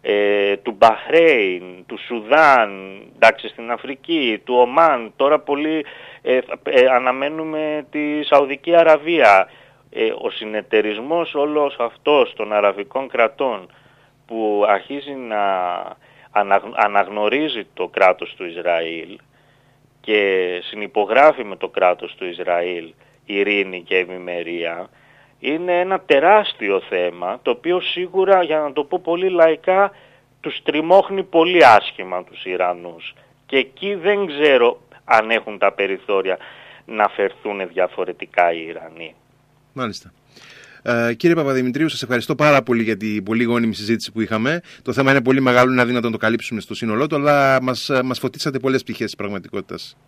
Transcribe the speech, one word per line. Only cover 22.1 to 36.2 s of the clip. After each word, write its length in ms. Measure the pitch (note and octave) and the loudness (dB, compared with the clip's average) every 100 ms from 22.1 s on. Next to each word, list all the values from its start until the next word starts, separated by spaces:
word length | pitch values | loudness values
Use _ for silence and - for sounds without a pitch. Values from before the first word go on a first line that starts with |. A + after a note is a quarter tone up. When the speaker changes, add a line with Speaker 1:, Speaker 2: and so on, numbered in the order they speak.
| - | -12
Speaker 1:
του 100 | F#2 | -12
Ισραήλ 680 | E2+ F2+ F2 F2 F2 E2 _ _ _ - | -8 -4 -2 -2 -8 -12 _ _ _ -8
ειρήνη 560 | G2+ G2+ G2+ F#2+ F#2 | -4 0 0 -2 -8
και 160 | E2+ F#2 | -2 -2
ευημερία, 920 | F2+ F2+ F2+ F2 E2+ E2+ E2 E2+ F#2+ _ _ _ _ _ | -2 -10 -10 -10 -8 -8 -8 -8 -14 _ _ _ _ _
είναι 400 | B2+ D#3 F3+ F3 | -6 -4 -2 -2
ένα 200 | F#3 F#3+ | -2 -4
τεράστιο 840 | - C#3+ E3 G#3+ G3+ - G#2 F#2+ - | 0 2 6 4 2 -6 -2 -2 -2
θέμα, 500 | F#2+ F2 F2 F2 A#2 | -4 -4 -6 -8 -6
το 100 | - | -6
οποίο 280 | A#2+ E3 F3+ | -4 -2 -4
σίγουρα, 640 | E3+ F3 F3+ F#3 F#3+ F#3+ | -4 -8 -4 -2 2 2
για 160 | E3 D#3 | 2 -2
να 140 | D3 | -2
το 100 | C#3 | -6
πω 160 | C#3+ F3+ | -4 -6
πολύ 260 | E3 E3+ F#3+ | -4 -2 -2
λαϊκά, 640 | F3+ D#3+ E3 - F#3 G3 - _ _ _ _ | 4 4 2 0 0 0 -4 _ _ _ _
τους 200 | D3+ - | -12 -6
τριμώχνει 600 | - D3 D#3+ F#3+ - G3 | -4 -4 4 4 4 -6
πολύ 420 | F#3+ E3+ E3+ F3 C3 | 0 2 4 8 8
άσχημα 580 | G#2+ - - F#2 F#2 | 8 4 -12 -8 -8
τους 220 | F2+ - F#2 | -10 -16 -8
Ιρανούς. 680 | F2+ F2+ F2 F2 E2 - _ _ _ _ | -4 -4 -4 -12 -18 -20 _ _ _ _
Και 120 | C3+ | -2
εκεί 380 | A#2+ _ F#3+ G3+ | -2 _ -8 -4
δεν 320 | E3+ G3+ F#3+ | -2 -2 -4
ξέρω 540 | C#3+ D3+ C3 A#2+ - _ - - | 0 4 4 4 0 _ -20 2
αν 260 | A2+ A2 | 2 2
έχουν 260 | A2+ G#2+ G2+ | -2 -2 -2
τα 140 | G2+ | -2
περιθώρια 680 | G2 G2 F#2+ - G2 | 0 -4 -4 -2 -2